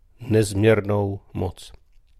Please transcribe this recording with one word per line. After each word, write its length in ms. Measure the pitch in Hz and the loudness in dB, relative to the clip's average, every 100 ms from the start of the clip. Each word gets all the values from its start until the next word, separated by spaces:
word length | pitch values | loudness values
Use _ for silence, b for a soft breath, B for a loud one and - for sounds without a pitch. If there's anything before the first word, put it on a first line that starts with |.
| _ - | _ -14
nezměrnou 1000 | - 110 101 98 110 104 98 104 101 98 - | 0 0 2 2 4 4 2 -2 -2 -6 -12
moc. 380 | 98 95 - - - _ - _ | -8 -6 -8 -18 -20 _ -20 _